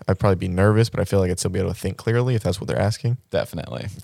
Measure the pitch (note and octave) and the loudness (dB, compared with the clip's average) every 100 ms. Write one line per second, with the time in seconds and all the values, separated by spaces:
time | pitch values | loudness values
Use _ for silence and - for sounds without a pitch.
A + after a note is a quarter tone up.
0 | - G2 G#2+ F2+ F#2 F2+ G2+ G#2+ A2+ G#2 | -2 2 2 2 0 2 4 6 2 0
1 | F#2+ G2 F#2 F2+ - F#2+ F#2+ - G2 F#2+ | 0 2 2 0 -2 -2 -4 -4 -6 -6
2 | - A#2+ B2 A#2 - - - - G2+ - | -2 0 2 0 0 -4 -2 -2 0 0
3 | A#2 A#2+ _ F2+ - E2+ - B1 G2 - | -2 -2 _ -4 -4 -6 -8 -8 -10 -10